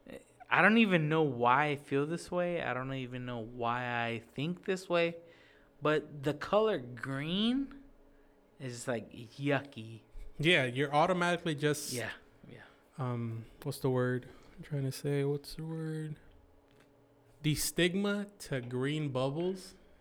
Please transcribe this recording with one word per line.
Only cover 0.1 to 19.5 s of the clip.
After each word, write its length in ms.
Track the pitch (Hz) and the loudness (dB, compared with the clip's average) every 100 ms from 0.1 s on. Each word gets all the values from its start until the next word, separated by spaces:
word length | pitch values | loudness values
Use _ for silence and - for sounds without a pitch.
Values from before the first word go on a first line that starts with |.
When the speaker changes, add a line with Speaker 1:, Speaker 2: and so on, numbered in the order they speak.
| - - - - | -18 -18 -14 2
Speaker 1:
I 120 | 131 | 6
don't 160 | 180 226 | 8 8
even 320 | 220 175 151 | 6 6 4
know 120 | 156 | 4
why 420 | 156 120 120 131 151 | 2 4 4 6 4
I 80 | 139 | 0
feel 300 | - 139 147 | -2 0 0
this 260 | 170 - | -4 -4
way. 300 | 180 175 170 | -2 0 -2
I 120 | 127 | -2
don't 200 | 123 131 | -4 -4
even 320 | 135 123 127 123 | -6 -6 -6 -6
know 220 | 120 113 123 | -6 -6 -4
why 280 | 117 123 | -2 0
I 380 | 123 120 117 117 113 - | 0 0 0 -2 -6 -6
think 300 | 151 180 - | -4 -4 -2
this 220 | 185 - | -4 0
way. 260 | 170 170 170 - - - - - - | 2 2 0 -14 -20 -20 -20 -20 -2
But 420 | 151 151 - 147 | 2 2 0 -4
the 100 | 139 | -2
color 440 | 147 - 202 220 180 | -2 2 2 4 0
green 880 | 123 123 135 135 151 185 226 254 277 - - - - - - _ _ - | -4 -10 -6 -4 -2 0 2 2 -2 -8 -20 -20 -20 -20 -20 _ _ -12
is, 280 | 135 120 127 | -10 -8 -4
like, 240 | 117 101 | -4 -6
yucky. 880 | - 113 - 139 139 - - 113 113 - - - - | -14 -16 -6 0 0 -2 -12 -14 -14 -16 -14 -10 0
Speaker 2:
Yeah, 260 | 151 175 127 | 4 4 4
you're 280 | 123 143 | 0 2
automatically 600 | 147 175 180 175 170 170 143 | 4 4 4 2 0 -2 0
just 380 | 147 147 - | 0 0 -2
Speaker 1:
Yeah, 160 | 123 110 - - - - | -6 -6 -8 -16 -20 -20
yeah. 80 | - - - _ - | -20 -20 -20 _ -4
Speaker 2:
um, 480 | 127 120 117 113 113 - | -2 -2 -2 -4 -10 -10
what's 140 | 147 131 | -8 -2
the 100 | 135 | 0
word 360 | 127 123 123 - - - - | 2 2 0 -4 -18 -20 -18
I'm 60 | |
trying 200 | 165 143 | -6 -4
to 80 | 135 | -2
say? 320 | - 143 143 | -4 -2 0
What's 320 | 139 143 - - | 0 -2 -6 -10
the 80 | |
word? 520 | 160 160 160 156 156 151 - - - - _ - - _ _ _ _ - | -8 -6 -6 -6 -8 -10 -16 -20 -20 -20 _ -20 -20 _ _ _ _ -4
The 100 | 151 147 | 0 0
stigma 720 | - - 175 185 202 208 202 - | 0 2 2 2 0 -2 -6 -12
to 220 | - 135 | -6 -6
green 480 | 120 123 135 156 147 | -4 -2 -2 -2 -2
bubbles 680 | 127 131 147 180 | -2 -2 -2 -2